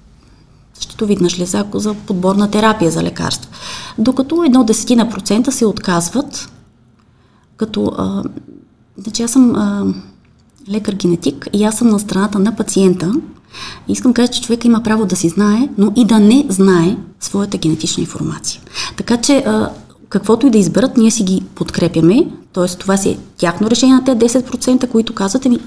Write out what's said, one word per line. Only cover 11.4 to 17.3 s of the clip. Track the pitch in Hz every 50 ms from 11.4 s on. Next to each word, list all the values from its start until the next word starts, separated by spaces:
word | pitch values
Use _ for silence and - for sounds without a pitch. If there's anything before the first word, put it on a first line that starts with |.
| - -
и | - 202 214
аз | 214 220 -
съм | 247 233
на | 208 202
страната | 202 - - 190 196 208 202 202
на | 190 220 226
пациента. | - 214 - - 196 196 185 180 180 160 175 226 320 - - - - _ _ - - - - - - - -
Искам | 196 - - 254
да | 233
кажа, | - 240 240
че | 240 -
човека | - - 233 233 - 240
има | 233 220
право | 233 214 220 220 226
да | 185 190
си | - - 170
знае, | 170 196 208 208 208 226 269 294 - -
но | 196 233 208
и | 247 247
да | 196 226 220
не | 202 208 233 277 285 -
знае | 190 185 190 190 185 175 165 175 - - - - - -
своята | - -